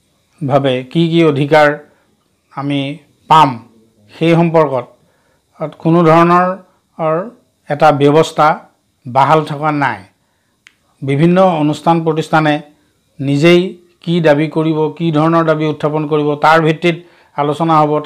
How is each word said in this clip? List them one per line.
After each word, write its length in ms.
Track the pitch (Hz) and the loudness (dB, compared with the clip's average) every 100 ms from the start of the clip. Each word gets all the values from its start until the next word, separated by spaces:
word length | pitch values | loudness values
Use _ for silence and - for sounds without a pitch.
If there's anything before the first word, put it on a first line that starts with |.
| _ _ _ - | _ _ _ -12
ভাৱে 340 | 139 139 139 127 127 | -2 -2 0 -4 -4
কি 100 | 165 165 | -2 0
কি 120 | 165 | 2
অধিকাৰ 440 | 160 139 143 151 147 147 - _ _ _ _ _ _ - | 2 0 2 2 2 0 -12 _ _ _ _ _ _ -10
আমি 240 | 139 143 139 156 _ _ - | -6 -6 -6 -10 _ _ 0
পাম, 200 | 160 147 117 - _ _ _ _ | 2 2 0 -14 _ _ _ _
সেই 180 | - 165 | -4 0
সম্পৰ্কত 500 | 165 170 160 151 131 123 _ _ _ _ _ _ - 156 - | 2 2 2 0 -2 -8 _ _ _ _ _ _ -14 -14 -6
কোনো 160 | 165 170 | 0 2
ধৰণৰ 440 | 165 165 170 175 185 185 - _ _ - 160 160 214 - _ _ - | 4 4 4 2 0 -4 -14 _ _ -8 -4 -4 -6 -14 _ _ -8
এটা 200 | 143 156 143 | 0 2 4
ব্যৱস্থা 480 | 143 151 160 - 151 214 - _ _ _ 135 | 2 2 0 0 0 -2 -8 _ _ _ -6
বাহাল 340 | 120 135 160 | 0 2 2
থকা 260 | 151 147 151 | 0 -6 -4
নাই। 280 | 147 139 107 95 _ _ _ _ _ _ _ _ - | -2 -4 -6 -14 _ _ _ _ _ _ _ _ -12
বিভিন্ন 360 | 135 139 165 180 190 165 | -6 0 2 4 2 2
অনুষ্ঠান 340 | 151 147 - 170 | -2 -2 -2 -2
প্ৰতিষ্ঠানে 500 | 160 156 156 160 156 147 - _ _ _ _ - | -2 -4 -2 0 0 -2 -6 _ _ _ _ -10
নিজেই 400 | 139 143 165 175 185 - _ _ | -4 0 4 2 0 -8 _ _
কি 120 | - 170 | -6 -2
দাবী 260 | 156 147 156 151 | 2 0 0 -4
কৰিব, 220 | 160 156 156 147 | -2 -2 -4 -4
কি 80 | 170 | -4
ধৰণৰ 320 | 147 160 165 160 | 0 0 0 0
দাবী 160 | 156 156 | 0 -2
উত্থাপন 360 | 147 156 151 151 | -4 -4 -4 -4
কৰিব, 180 | 156 147 | -2 -2
তাৰ 240 | 143 151 160 156 | -2 2 2 2
ভিত্তিত 300 | 156 175 165 - _ _ - | -2 -2 -4 -8 _ _ -6
আলোচনা 380 | 143 147 165 160 | -4 -2 0 0
হ'ব, 120 | 151 151 | 2 0